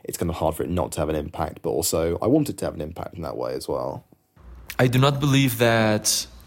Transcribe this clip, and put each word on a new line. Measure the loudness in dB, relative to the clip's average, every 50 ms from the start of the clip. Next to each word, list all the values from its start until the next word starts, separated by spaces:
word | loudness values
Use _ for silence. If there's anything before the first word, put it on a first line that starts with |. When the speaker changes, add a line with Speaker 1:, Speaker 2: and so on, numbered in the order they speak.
| -12
Speaker 1:
it's | -8 -6 -4
kind | -2 -2
of | -2
hard | 0 0 0 0
for | 0 -2
it | -2
not | 0 -2 -2 -2
to | -2 -2
have | -2 0
an | -2
impact, | -2 -4 -6 -4 -4 -4 -4 -6 -6
but | -4 -2
also | -2 0 0 0 0 0 0 0 0 0
I | 2
want | 4 4 4 2 0
it | -4 -6
to | -6
have | -6 -6
an | -6
impact | -8 -8 -8 -10 -10 -10 -10
in | -8
that | -8 -8 -6 -6
way | -6 -4 -6
as | -6 -4
well. | -4 -4 -4 -4 -6 -8 -10 -14 _ _ _ _ _ _ _ -20 -20 -20 -18 -16 -6 0 2
Speaker 2:
I | 2 4
do | 4 4
not | 4 4 2 2
believe | 2 2 4 4 4 4 4
that | 4 4 4 4 4 4 4 2 2 0 0 -2 -2 -4 -6 -12 -20 -20